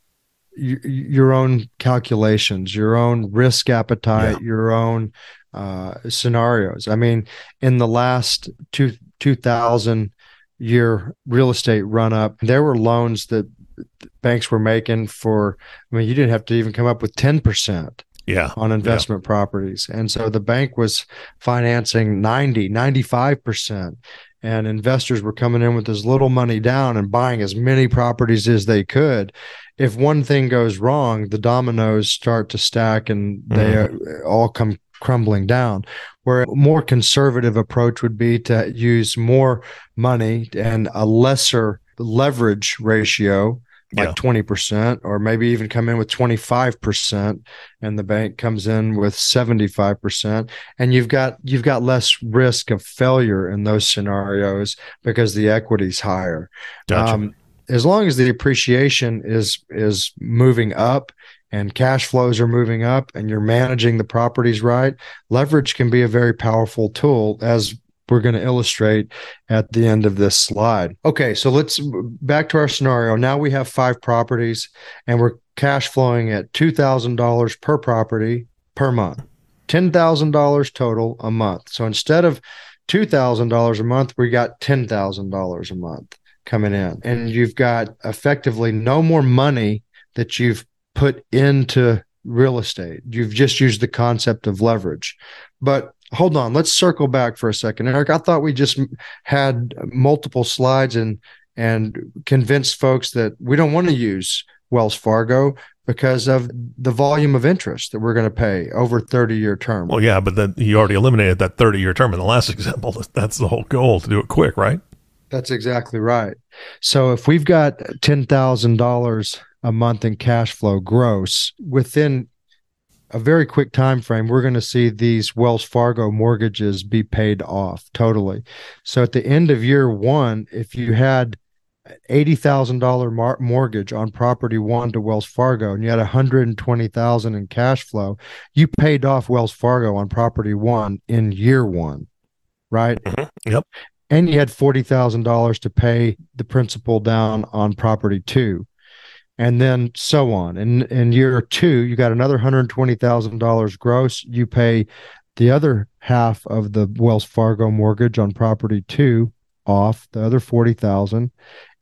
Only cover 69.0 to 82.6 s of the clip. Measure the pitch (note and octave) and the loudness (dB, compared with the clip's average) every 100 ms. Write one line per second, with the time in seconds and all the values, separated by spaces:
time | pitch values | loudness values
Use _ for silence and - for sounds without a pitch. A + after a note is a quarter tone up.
69 | G#2 - - - - A2 G#2 A2+ A2+ A2 | -2 -10 -20 -14 -2 -2 0 2 2 4
70 | G#2+ G2 G2+ - - G#2 A#2 G#2+ E2+ G2+ | 2 2 2 2 -2 0 0 0 -2 -4
71 | D#3+ D#3 C3 G#2 C3+ C3+ D3+ - D3 G2+ | -2 0 0 0 2 2 0 -4 -6 -6
72 | A2+ - C3 D3 D#3 D#3+ D3 - C3+ B2 | -8 -6 -2 0 0 0 0 0 0 2
73 | A2+ A2 B2+ C#3+ D3 C3+ B2+ - B2+ B2 | 0 0 0 0 -2 -2 -4 0 0 0
74 | - A#2 A#2 A#2+ A#2 A#2 - - - - | 0 0 0 -2 -2 -4 -10 -16 -20 -10
75 | - A#2+ A#2+ A#2+ _ - C#3 C#3 - C3+ | -2 2 2 -2 _ -2 0 0 -2 0
76 | B2+ A#2+ A2+ G#2 - - D#3+ D3+ C#3 C3 | 0 0 0 -4 -4 0 0 2 2 2
77 | A#2+ A#2+ A#2+ A#2+ A#2 - - D3 D3 A2+ | -2 -2 0 2 -2 -4 -2 -2 0 -2
78 | A2 A2 A2 A#2+ A#2+ _ _ - C3+ A#2+ | 0 -2 -4 -6 -8 _ _ -2 0 0
79 | F2+ - - _ _ _ - E3 F#3 E3+ | -2 -6 -18 _ _ _ -2 0 2 4
80 | E3 D#3 D#3 D3 C#3+ C#3+ C#3 - A#2+ A2+ | 2 2 0 2 2 2 -2 -2 -2 -2
81 | A2+ A#2 A2 A2 G#2+ F2 - - A2+ G2+ | -4 -4 -4 -2 -2 -4 -10 -8 -6 -4
82 | - D#3+ F3 C3+ - - | 0 2 2 0 -10 -20